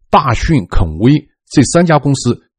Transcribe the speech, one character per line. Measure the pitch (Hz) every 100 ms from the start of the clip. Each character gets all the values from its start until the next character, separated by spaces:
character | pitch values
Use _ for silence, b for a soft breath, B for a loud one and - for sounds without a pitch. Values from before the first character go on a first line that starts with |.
| _
大 | 196 135
讯、 | 113 - 147 85
肯 | - 82 78
微 | 120 147 - _ _
这 | 160
三 | 123 170 175
家 | 151
公 | 143 135
司 | 123 120 _